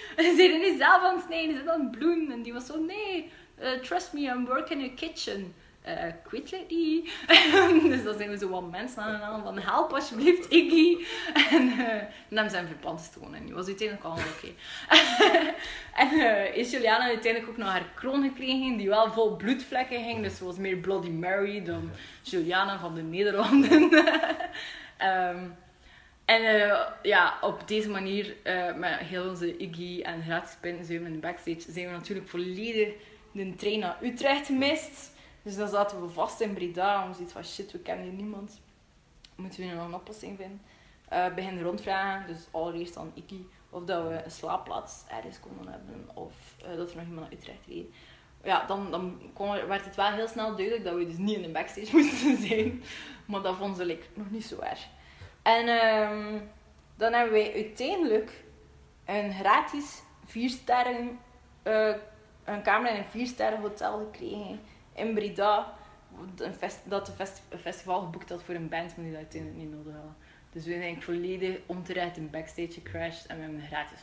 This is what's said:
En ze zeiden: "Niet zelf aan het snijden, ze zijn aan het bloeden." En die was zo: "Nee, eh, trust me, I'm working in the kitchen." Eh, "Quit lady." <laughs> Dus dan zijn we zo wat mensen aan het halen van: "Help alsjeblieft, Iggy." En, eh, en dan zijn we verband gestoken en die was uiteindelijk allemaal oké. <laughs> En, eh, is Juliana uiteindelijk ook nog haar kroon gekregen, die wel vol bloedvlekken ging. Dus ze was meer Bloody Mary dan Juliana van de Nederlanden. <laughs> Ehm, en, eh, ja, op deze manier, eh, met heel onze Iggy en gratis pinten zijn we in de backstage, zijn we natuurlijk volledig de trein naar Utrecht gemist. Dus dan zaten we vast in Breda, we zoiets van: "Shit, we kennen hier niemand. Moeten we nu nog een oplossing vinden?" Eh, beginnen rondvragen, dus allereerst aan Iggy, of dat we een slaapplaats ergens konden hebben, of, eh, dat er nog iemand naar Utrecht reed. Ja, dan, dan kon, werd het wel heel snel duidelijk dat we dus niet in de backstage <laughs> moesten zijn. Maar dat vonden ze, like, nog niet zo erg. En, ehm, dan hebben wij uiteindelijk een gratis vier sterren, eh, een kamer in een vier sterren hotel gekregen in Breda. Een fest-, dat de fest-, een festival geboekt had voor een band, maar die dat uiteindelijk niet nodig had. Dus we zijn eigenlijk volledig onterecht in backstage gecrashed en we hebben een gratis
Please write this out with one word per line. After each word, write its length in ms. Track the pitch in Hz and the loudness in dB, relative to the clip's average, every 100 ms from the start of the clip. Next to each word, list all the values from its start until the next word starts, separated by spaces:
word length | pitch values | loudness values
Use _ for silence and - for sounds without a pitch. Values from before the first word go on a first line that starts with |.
| - - | -6 2
En 80 | |
ze 100 | 330 311 | 6 8
zeiden: 240 | 370 320 | 8 8
"Niet 180 | 381 277 | 4 6
zelf 240 | 285 370 | 8 8
aan 120 | 370 370 | 8 2
het 80 | - | -2
snijden, 300 | 330 320 277 | -4 -2 -2
ze 60 | |
zijn 60 | 294 | 0
aan 100 | 330 247 | 0 -2
het 120 | 220 | 0
bloeden." 320 | 311 339 302 | 2 2 0
En 100 | 233 | -4
die 100 | 233 | -8
was 140 | 240 254 | -10 -8
zo: 180 | 311 | -6
"Nee, 460 | 320 403 415 370 - - - | -4 -4 -6 -6 -8 -16 -20
eh, 180 | - 254 | -8 -4
trust 400 | 254 254 349 - | -4 -2 -4 -4
me, 80 | 294 | -4
I'm 260 | 277 247 247 | -4 -2 -2
working 360 | 269 311 302 | -2 -2 -4
in 60 | 254 - | -6 -8
the 100 | 320 | -10
kitchen." 480 | - - 202 185 - - _ | -8 -6 -6 -8 -14 -20 _
Eh, 220 | - 165 170 165 | -10 -6 -6 -8
"Quit 260 | - 233 - | -10 -10 -8
lady." 500 | 381 - 330 311 320 - - - 339 | -10 -4 0 2 0 -2 -4 8 8
<laughs> 460 | 339 370 370 320 320 | 10 8 8 8 6
Dus 140 | 254 | 4
dan 120 | 208 208 | 0 -4
zijn 140 | 208 | -4
we 80 | 202 | -4
zo 100 | 196 | -4
wat 220 | 185 175 | -4 -6
mensen 320 | 175 247 - | -8 -8 -8
aan 100 | 214 | -6
het 100 | 214 | -6
halen 200 | 208 214 | -6 -8
van: 160 | 196 196 | -8 -6
"Help 340 | 185 240 320 | 0 2 2
alsjeblieft, 600 | 277 - 226 294 359 - | 0 -4 2 6 6 6
Iggy." 520 | 339 - 330 339 339 - - - 302 - | 6 8 8 8 6 0 -8 0 4 6
En, 180 | 302 254 233 | 8 6 4
eh, 140 | 240 214 | 0 -2
en 80 | 208 - - | -6 -12 -4
dan 220 | 214 214 | 0 0
zijn 140 | 180 | 0
we 60 | 170 | -6
verband 280 | 156 175 165 | -8 -8 -8
gestoken 340 | - - - | -10 -16 -16
en 100 | 147 | -14
die 100 | 147 | -10
was 120 | - 185 | -8 -6
uiteindelijk 400 | 196 214 208 165 | -4 -6 -6 -8
allemaal 180 | 165 160 156 | -6 -6 -8
oké. 160 | - | -14
<laughs> 60 | - - - - 320 - 359 415 339 320 - - - - | -16 -14 -6 6 8 8 8 8 8 4 -2 -8 -12 -2
En, 140 | - 269 311 | 4 6 6
eh, 360 | 240 202 196 - | 6 4 2 -2
is 140 | 240 | -2
Juliana 340 | 262 220 226 | 0 4 4
uiteindelijk 480 | 247 226 226 233 233 | 4 0 0 0 -2
ook 40 | 226 | -4
nog 100 | 196 | -2
haar 180 | 185 175 | -2 -4
kroon 280 | - 247 277 | -6 -2 2
gekregen, 540 | 277 262 262 262 262 226 | 0 0 -2 0 0 0
die 120 | 196 | 2
wel 240 | 214 220 | 4 4
vol 240 | 214 220 170 | 4 2 2
bloedvlekken 680 | 196 269 - 254 254 240 | 0 -2 -2 -2 -2 -4
ging. 180 | 233 226 | -4 -4
Dus 140 | 202 190 | -4 -6
ze 80 | |
was 120 | 185 180 | -10 -6
meer 200 | 196 185 | -4 -2
Bloody 340 | 180 190 170 | -2 -2 -2
Mary 520 | 165 180 196 202 208 | -4 -2 0 -2 -4
dan 260 | 175 165 165 - - - | -6 -6 -8 -12 -16 -16
Juliana 560 | - 180 165 180 196 196 | -6 -2 0 0 0 -2
van 160 | 170 | -6
de 80 | 165 | -8
Nederlanden. 880 | 160 175 208 196 220 277 277 311 339 | -6 0 0 2 6 8 10 10 10
<laughs> 140 | 311 330 311 - 320 349 - - - - - | 10 8 6 2 -2 -6 -8 -12 -14 -14 -2
Ehm, 480 | 190 185 180 180 180 170 - _ - - - _ | 0 2 0 -2 -8 -14 -20 _ -20 -20 -20 _
en, 200 | - 226 | 2 4
eh, 360 | 226 214 208 202 - - | 6 6 6 2 0 -4
ja, 360 | 202 196 170 - | 2 4 4 2
op 280 | 202 - - | -2 -4 -4
deze 220 | 214 214 | -2 -2
manier, 440 | 196 190 196 190 - | -4 -2 -4 -4 -8
eh, 320 | - 180 180 | -4 -2 -2
met 160 | 156 175 156 | -2 -2 -2
heel 300 | 165 185 185 | -4 -6 -4
onze 280 | 175 170 170 | -4 -4 -4
Iggy 440 | 190 165 180 175 | -8 -8 -8 -8
en 200 | 175 170 | -8 -6
gratis 340 | 165 170 175 - | -4 -4 -6 -10
pinten 240 | 175 170 | -10 -8
zijn 160 | 165 170 | -8 -8
we 60 | 170 | -6
in 60 | |
de 60 | 156 | -8
backstage, 420 | 165 180 - 170 - | -8 -8 -8 -8 -8
zijn 140 | 170 180 | -10 -8
we 60 | |
natuurlijk 360 | 175 165 190 180 | -8 -8 -8 -8
volledig 600 | 175 180 185 226 220 214 208 - - - | -6 -6 -6 -4 0 0 -2 -16 -20 -16
de 220 | 202 190 | -10 -8
trein 240 | 170 208 214 | -4 -2 0
naar 180 | 185 180 | -2 -4
Utrecht 440 | 240 247 269 285 294 | -6 0 2 2 0
gemist. 640 | 262 277 311 - - - - - - | 0 2 0 -4 -12 -16 -18 -20 -18
Dus 140 | 208 196 | -12 -6
dan 120 | 208 | 0
zaten 320 | 202 202 196 | 2 2 -2
we 60 | 175 | -8
vast 320 | 170 214 - | -4 -2 -2
in 140 | 214 | -4
Breda, 540 | 190 180 170 196 202 185 | -2 -6 0 2 2 -2
we 60 | |
zoiets 180 | 180 175 | -8 -12
van: 120 | - | -12
"Shit, 280 | 170 - 196 | -12 -12 -12
we 60 | 175 | -12
kennen 260 | 175 180 | -8 -8
hier 100 | 185 | -8
niemand. 460 | 190 208 202 208 - - _ _ _ _ _ - - | -10 -10 -10 -14 -18 -20 _ _ _ _ _ -20 -14
Moeten 240 | 185 180 | -14 -10
we 60 | 180 | -10
nu 80 | |
nog 120 | 170 170 | -8 -8
een 80 | |
oplossing 420 | 180 196 214 - 196 | -10 -12 -16 -14 -12
vinden?" 240 | 190 196 - - - _ - | -14 -16 -20 -20 -20 _ -4
Eh, 260 | 175 180 | 0 0
beginnen 280 | 180 190 180 | -2 -6 -4
rondvragen, 640 | 170 202 196 190 196 190 180 | -4 -4 -2 -2 -2 -4 -8
dus 200 | 165 - | -14 -10
allereerst 460 | 165 170 170 175 - | -6 -4 -6 -10 -10
aan 160 | 160 | -14
Iggy, 260 | 160 170 190 185 - _ | -14 -16 -16 -18 -20 _
of 140 | 180 | -12
dat 240 | 175 175 165 | -6 -4 -4
we 120 | 165 | -6
een 60 | 160 | -10
slaapplaats 720 | - 165 180 - - 202 - - | -10 -6 -6 -6 -10 -10 -14 -14
ergens 300 | 113 - - | -12 -12 -16
konden 320 | - - 92 | -18 -16 -16
hebben, 360 | - - - - | -16 -16 -18 -16
of, 200 | - 160 - - - | -14 -14 -16 -20 -20
eh, 120 | - 170 | -12 -10
dat 140 | 175 | -10
er 60 | 165 | -10
nog 100 | 170 | -12
iemand 240 | 165 160 | -12 -14
naar 80 | - | -16
Utrecht 280 | - - - | -18 -20 -14
reed. 180 | - - - - - _ - | -14 -14 -18 -20 -20 _ -10
Ja, 200 | - 185 - | 0 0 0
dan, 240 | 196 196 | -4 -4
dan 300 | 160 185 180 - | -6 -6 -10 -14
kon, 340 | - 202 202 170 | -8 -4 -4 -2
werd 180 | 196 | -4
het 100 | 185 - | -6 -2
wel 140 | 202 | 0
heel 180 | 208 226 | 0 -4
snel 280 | 226 220 196 | -4 -4 -2
duidelijk 280 | 196 233 | -2 -2
dat 100 | 180 | -4
we 120 | 175 170 | -4 -4
dus 100 | 165 | -2
niet 200 | 202 202 | -2 -2
in 60 | |
de 60 | 165 | -4
backstage 400 | 160 - - 214 | -6 -8 -8 4
<laughs> 40 | 311 | 6
moesten 400 | 285 - 269 233 | 6 4 2 4
zijn. 460 | 196 220 220 - - - - - - | 2 2 0 -2 -12 -14 -14 -16 -8
Maar 160 | 196 | -4
dat 140 | 190 190 | -2 -2
vonden 200 | 202 185 | -4 -4
ze, 80 | |
like, 200 | 175 165 - | -4 -6 -10
nog 160 | - 202 | -12 -10
niet 140 | 220 220 | -10 -10
zo 120 | - | -8
erg. 260 | - - - - - - - - | -8 -8 -12 -20 -20 -20 -20 -2
En, 260 | 214 233 233 | 4 4 4
ehm, 680 | 233 226 220 214 214 208 214 208 - - - - - | 4 6 4 2 -2 -6 -8 -10 -18 -20 -20 -18 -2
dan 160 | 226 | 2
hebben 200 | 240 233 | 4 4
wij 220 | 214 208 | 4 4
uiteindelijk 760 | - 214 - 269 392 294 220 - - - - - - - _ | 0 -6 -4 -4 0 2 2 0 -10 -20 -20 -20 -20 -20 _
een 280 | - 208 208 | -6 -4 -4
gratis 680 | 190 196 254 294 294 285 - - - | 0 4 4 4 -4 -10 -14 -20 -20
vier 260 | - 226 247 | -14 -4 -4
sterren, 680 | - - 247 247 240 240 240 - - - - | -2 0 2 2 -2 -6 -10 -18 -20 -20 -8
eh, 300 | 208 214 214 214 - - - - | 0 2 2 0 -6 -20 -20 -16
een 180 | - 202 | -8 -4
kamer 280 | 202 214 240 | 2 2 2
in 60 | 208 | -2
een 80 | |
vier 220 | 196 220 247 | -6 -6 -6
sterren 340 | 247 220 214 | -2 -2 -2
hotel 380 | 208 208 196 214 | -6 -6 -6 -4
gekregen 600 | 214 - - 208 196 214 - - - | -8 -10 -10 -8 -10 -14 -16 -20 -18
in 200 | - 220 | -8 -4
Breda. 600 | 214 202 175 202 208 - - - - - 90 190 180 | -2 -4 0 2 2 0 -10 -20 -20 -20 -18 -16 -10
Een 180 | 143 | -10
fest-, 360 | 185 185 - - | -6 -8 -10 -6
dat 160 | 196 196 | -6 -6
de 60 | |
fest-, 300 | - 190 - - | -10 -10 -12 -16
een 100 | 175 | -14
festival 420 | 170 185 185 185 | -10 -10 -4 -4
geboekt 280 | 175 175 - | -4 -10 -12
had 120 | 175 | -12
voor 120 | - | -10
een 140 | 170 160 | -8 -6
band, 280 | 165 175 170 | -6 -8 -10
maar 80 | |
die 60 | 165 | -10
dat 60 | 156 | -10
uiteindelijk 380 | 156 165 156 160 | -12 -12 -12 -12
niet 80 | 156 | -14
nodig 200 | 151 151 | -14 -14
had. 180 | 151 151 156 - - - | -16 -18 -20 -20 -20 -18
Dus 120 | 170 | -12
we 60 | 160 | -8
zijn 120 | 175 | -8
eigenlijk 360 | 175 170 - 175 | -6 -8 -6 -4
volledig 380 | 180 185 185 185 - | -4 -4 -4 -6 -8
onterecht 500 | 180 175 185 175 170 | -10 -6 -4 -6 -6
in 140 | 156 | -10
backstage 400 | 156 160 - 170 | -10 -12 -8 -10
gecrashed 540 | 170 - 170 165 165 - | -10 -12 -8 -8 -10 -14
en 100 | 160 | -14
we 60 | |
hebben 180 | 156 151 | -12 -12
een 60 | 147 | -10
gratis 320 | 147 147 - | -8 -8 -12